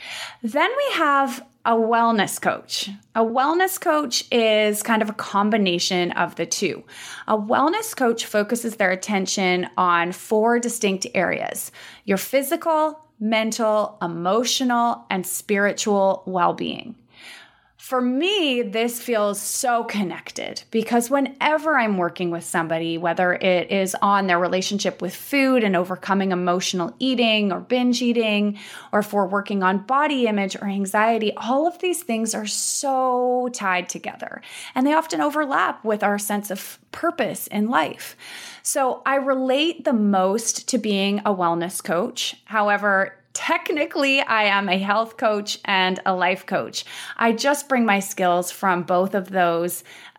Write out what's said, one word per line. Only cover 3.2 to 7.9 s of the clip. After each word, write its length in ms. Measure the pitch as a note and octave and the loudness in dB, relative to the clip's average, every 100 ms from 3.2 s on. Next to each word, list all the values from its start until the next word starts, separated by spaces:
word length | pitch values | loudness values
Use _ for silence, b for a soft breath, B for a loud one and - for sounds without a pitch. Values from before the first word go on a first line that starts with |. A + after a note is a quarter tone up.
wellness 580 | A3+ B3 C#4 E4+ F#4 - | 2 2 2 2 2 0
coach 460 | F4 D4+ C#4 - - | 0 0 0 -4 0
is 540 | A#3+ A3 G#3+ G#3+ G#3 | 2 4 4 4 0
kind 180 | - A3 | 0 0
of 80 | G#3+ | 0
a 40 | |
combination 1000 | G#3 - G3 G#3 A3 F#3+ F3 - F3+ F3 | -4 -2 0 2 2 2 0 0 0 0
of 240 | - E3+ - | 0 -2 -4
the 100 | E3 | -4
two. 380 | - F3+ - - B B B - | -2 -2 -4 -10 B B B -2
A 120 | G#3+ | -2
wellness 580 | G#3 A#3+ C#4+ G#4 A4 | 2 2 2 0 -4